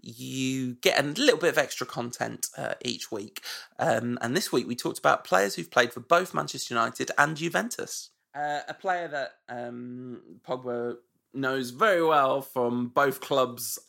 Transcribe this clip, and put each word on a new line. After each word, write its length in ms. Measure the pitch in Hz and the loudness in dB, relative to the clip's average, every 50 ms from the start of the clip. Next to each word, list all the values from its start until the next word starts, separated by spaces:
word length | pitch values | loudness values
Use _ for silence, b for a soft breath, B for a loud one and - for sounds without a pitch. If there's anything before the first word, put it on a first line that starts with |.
You 720 | - - 117 120 127 131 131 131 131 131 131 131 131 127 123 | -18 -16 -14 -12 -12 -8 -4 -2 0 0 0 0 -2 -2 -2
get 220 | - - 185 - - | 0 2 2 2 2
a 60 | 139 | 2
little 320 | 147 151 190 277 294 - - | 0 0 2 4 4 6 6
bit 120 | 175 160 | 4 2
of 80 | 127 151 | 2 2
extra 280 | 139 - - - 127 | 2 0 -2 -6 -8
content, 600 | - - - 120 120 120 - 120 117 113 - - - - - | -6 -6 -6 -6 -6 -6 -6 -6 -6 -6 -6 -8 -8 -6 -6
uh, 180 | 135 - - - | -6 -6 -6 -4
each 300 | - 123 - - - - | -4 -6 -6 -6 -8 -8
week. 300 | - 104 101 - - - B B B B B B B B | -8 -8 -8 -8 -12 -12 B B B B B B B B
Um, 400 | 127 160 113 113 117 120 120 123 | 0 2 2 2 0 -2 -2 -2
and 160 | 120 117 131 190 | -2 0 0 0
this 160 | - - - | 0 2 2
week 140 | 131 120 - | 0 0 0
we 60 | 120 - | -2 -4
talked 220 | - 165 - - | -4 -4 -2 0
about 260 | - 143 - - - | 4 4 4 4 2
players 300 | - 180 185 196 196 - | 2 4 4 4 4 0
who've 140 | - 165 - | -2 -8 0
played 220 | - 127 123 117 | 4 4 4 4
for 80 | - 123 | 2 -6
both 340 | 117 - 170 175 185 - - | 0 4 4 4 4 2 -2
Manchester 400 | 151 151 147 - 135 - - 123 | -4 -4 -4 -4 -8 -6 -2 0
United 360 | 117 113 120 - - 113 - - - | 2 2 2 0 -2 -4 0 2 4
and 180 | 143 151 156 | 4 4 2
Juventus. 760 | 143 165 170 165 180 208 240 - - - - - - - - _ _ _ _ - | -2 -2 -2 0 0 -2 -2 -4 -8 -8 -8 -8 -10 -12 -14 _ _ _ _ -8
Uh, 280 | 143 147 147 147 147 - - | -6 -4 -4 -4 -4 -6 -8
a 40 | 156 | -10
player 360 | - - 190 180 175 170 156 | -6 -2 -2 -2 -2 -2 -4
that, 220 | 143 143 131 - - _ _ - | -4 -4 -6 -6 -8 _ _ -12
um, 720 | 123 123 120 120 120 120 123 123 123 127 127 123 120 98 - 64 - - - - | -10 -8 -8 -8 -8 -10 -10 -10 -10 -12 -12 -12 -12 -14 -16 -18 -20 -16 -10 -6
Pogba 480 | 131 127 123 123 120 120 117 120 117 120 - _ _ _ _ _ - | -6 -6 -4 -4 -4 -2 -2 -4 -6 -8 -12 _ _ _ _ _ -6
knows 380 | 135 135 131 135 135 127 120 | -4 -2 0 0 0 -2 -4
very 340 | 123 135 220 220 190 170 165 | -2 2 4 4 4 6 4
well 360 | 160 156 143 135 131 135 139 | 6 6 6 6 4 4 0
from 460 | 135 - - 131 123 120 120 123 123 120 | -2 -4 -2 0 0 2 0 0 -2 0
both 320 | - 143 139 139 131 - | 2 2 4 4 2 0
clubs 580 | - - 147 135 127 123 120 120 - - - - - | -2 0 2 4 4 2 0 -4 -8 -8 -8 -4 0